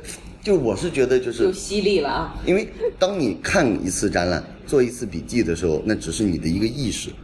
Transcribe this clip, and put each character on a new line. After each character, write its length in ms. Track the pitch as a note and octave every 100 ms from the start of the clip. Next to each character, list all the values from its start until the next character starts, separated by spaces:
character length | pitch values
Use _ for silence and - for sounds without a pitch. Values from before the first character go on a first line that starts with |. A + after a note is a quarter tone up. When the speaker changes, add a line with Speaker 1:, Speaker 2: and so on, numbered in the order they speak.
| - - - -
Speaker 1:
就 120 | -
我 220 | F#3+ A#2+ G2
是 120 | E3+
觉 160 | C#3
得 140 | B2+ B2+
就 140 | A#2+
是 100 | A2
Speaker 2:
又 100 | G2+
犀 280 | - - G3+
利 180 | G3 F3+
了 100 | C#3+
啊。 280 | C#3+ E3 - D#3+
Speaker 1:
因 80 |
为 180 | F#3 A3+ - A4+ -
当 180 | F#3 G3+
你 160 | B2+ E2+
看 240 | - - B2 F2
一 40 | F2+
次 200 | F2+ G#2
展 220 | F2+ F2
览， 120 | E2+ - - -
做 160 | C#3+
一 80 | B2
次 160 | A#2 A2
笔 140 | E2+
记 200 | C#2+ A#2+
的 140 | F2 E2
时 80 |
候， 180 | F2+ D2+ G#2
那 80 |
只 180 | G#2 E2
是 100 | E2
你 140 | G#2 D#2+
的 100 | D#2+
一 120 | F2
个 80 | A2+
意 260 | C3 B2
识。 160 | - - -